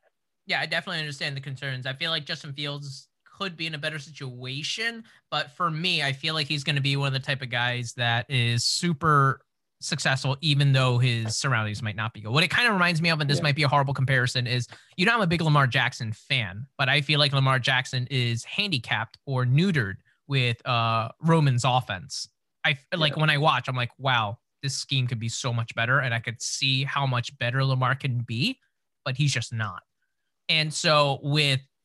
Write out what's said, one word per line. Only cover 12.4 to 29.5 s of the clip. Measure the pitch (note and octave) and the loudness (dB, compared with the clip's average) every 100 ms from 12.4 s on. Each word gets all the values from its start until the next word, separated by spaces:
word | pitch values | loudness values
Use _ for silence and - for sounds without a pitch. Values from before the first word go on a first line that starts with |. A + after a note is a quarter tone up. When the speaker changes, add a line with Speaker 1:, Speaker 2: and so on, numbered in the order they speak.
Speaker 1:
it | F3 | 2
kinda | - A#3+ | 2 2
reminds | G3+ F3 E3 | 4 2 2
me | E3+ | 2
of, | D#3+ | 0
and | D3 | 0
this | C#3+ | 0
Speaker 2:
Yeah. | |
Speaker 1:
might | D#3 C#3+ | 2 2
be | |
a | C#3+ | 2
horrible | C#3+ C#3 | 4 2
comparison, | C3+ C3 C3 B2 B2+ A#2+ | 0 2 2 2 -2 -2
is, | B2 A#2+ - - - | -2 -4 -12 -12 0
you | F#3 | 2
know, | |
I'm | A#3 | 2
a | F#3 | 2
big | E3+ | 2
Lamar | D#3+ D3 C3 | 4 4 4
Jackson | C3+ B2 - A#2 | 2 0 -2 -8
fan, | G#2+ - C3+ G#2 G2 C3 - | -8 -4 -2 -2 -8 -12 -4
but | C3 | 0
I | C#3+ | 2
feel | C#3+ D3 | 2 2
like | D3 | 4
Lamar | C#3 C3+ C3 | 4 4 2
Jackson | A#2+ B2+ B2 B2+ B2 | 2 0 0 -4 -2
is | C3+ A#2+ A2+ - | 0 0 -2 -4
handicapped | - G#3 C#3+ - A2 A2+ - - | -4 -2 -2 -2 -4 -4 -10 -4
or | C3 B2 | -2 2
neutered | C#3 F#3+ D#3 G2 F#2+ _ _ - | 4 4 2 -2 -4 _ _ -4
with, | C#3 B2 A#2 - | 0 0 -2 -2
uh, | A#2+ A#2 A2+ A2+ - | 0 2 0 -2 -2
Roman's | D#3+ E3 C#3+ A#2+ C3 | 4 4 6 4 2
offense. | B2 - F#2+ - - - _ _ _ | 2 0 -6 -8 -12 -12 _ _ _
I | D#3 | -2
f-, | D3 _ F3+ | -2 _ -2
like, | D#3 D3 | 0 2
Speaker 2:
Yeah. | |
Speaker 1:
when | D#3 | 2
I | D3 | 4
watch, | D#3 C3 C3 | 2 2 -2
I'm | B2+ | -4
like, | A#2+ - | -6 -4
"Wow, | C3 B2 G#2+ - _ _ | -2 0 0 -6 _ _
this | C#3 C3+ | -6 -6
scheme | - C3+ B2 | -2 0 0
could | A#2 | -2
be | A2+ | -4
so | - C3 | -4 -2
much | A#2 A2+ - | -2 -4 -2
better," | A#2 C#3 | 2 2
and | C3 A#2 | 2 -2
I | |
could | A2+ A2 | -4 -8
see | - - C3+ C3 | -8 -2 0 0
how | C#3 C#3+ C#3 | 0 -2 0
much | B2 - - | 0 -4 -4
better | A#2+ C3 | -2 0
Lamar | C3+ C3 B2+ C3 | 0 2 0 0
can | C#3+ A#2+ | -2 -4
be, | A#2 A#2 G3 C4 _ _ _ _ | -4 -2 -2 -4 _ _ _ _
but | - C3 | -6 0
he's | D3 | 0
just | B2+ A2+ | 0 -4